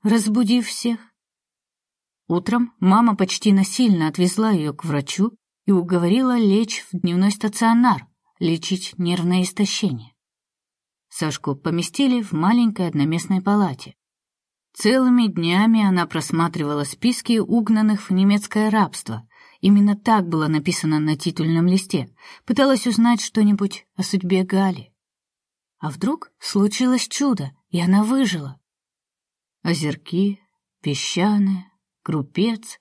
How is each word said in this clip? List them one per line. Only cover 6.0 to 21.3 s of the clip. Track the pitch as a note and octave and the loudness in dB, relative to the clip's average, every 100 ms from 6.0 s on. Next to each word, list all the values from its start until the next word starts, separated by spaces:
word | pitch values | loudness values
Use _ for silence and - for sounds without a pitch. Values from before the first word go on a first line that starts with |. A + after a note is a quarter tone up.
| F3 A3+ C4 A#3+ | 2 2 2 2
лечь | G#3+ G3+ A3 - - | 2 2 0 -6 -10
в | F3+ | -6
дневной | F3+ F3 G3+ | -2 2 0
стационар, | G#3 G#3+ G#3 A3+ A#3 B3 D#3+ - _ _ _ | 0 -6 0 2 4 4 0 -6 _ _ _
лечить | F3 E3 - F#3 - - | -2 -2 -4 -6 -6 -6
нервное | F3 F3+ E3+ F#3 | -4 -2 0 0
истощение. | F3+ - G3+ - G3+ B2 A2 _ _ _ _ _ _ _ _ _ _ | -2 -2 -2 0 -4 -4 -12 _ _ _ _ _ _ _ _ _ _
Сашку | - D#3 C#3+ - C#3 | -6 -6 -4 -6 -6
поместили | E3 E3+ E3+ - C#4 B3 | -4 -4 -4 -2 0 0
в | G#3 | -2
маленькой | D#3 F3 A#3+ A#3 G#3 F3 | -2 2 2 2 0 -4
одноместной | D3 C#3+ E3+ E3+ F#3 | 0 0 -2 -2 -2
палате. | F#3 G#3 F#3+ B2 - _ _ _ _ _ _ _ _ | 0 0 0 -4 -16 _ _ _ _ _ _ _ _
Целыми | - G#3 C4 B3+ B3 A3 | -4 0 2 4 4 2
днями | E3+ E3+ F3+ A3 A3+ | 0 0 2 4 4
она | G3+ F#3 E3+ | 4 2 0
просматривала | E3 D3+ D#3+ E3+ E3+ D3 D3 C#3+ | -4 -2 -2 -2 -2 -4 -4 -6
списки | - A#3 A#3+ - A3+ | -2 -2 -2 0 0
угнанных | - A#3 G#3 A3 G#3+ G#3 - | 2 0 2 2 2 0 -2
в | |
немецкое | F#3 G3 G#3 - G#3+ G#3+ | 2 4 2 0 -2 0
рабство. | G#3+ E3 - - A2+ - _ - _ | 2 0 -2 -12 -12 -12 _ -20 _
Именно | F#3+ G3+ G3+ G3+ | 4 6 4 2
так | A#3 G#3+ F3 | 2 0 2
было | E3 D#3 | 0 0
написано | D#3 D3+ E3+ D#3+ D#3 | 0 -2 -2 0 0
на | D#3 D3+ | 0 -2
титульном | F3 | -4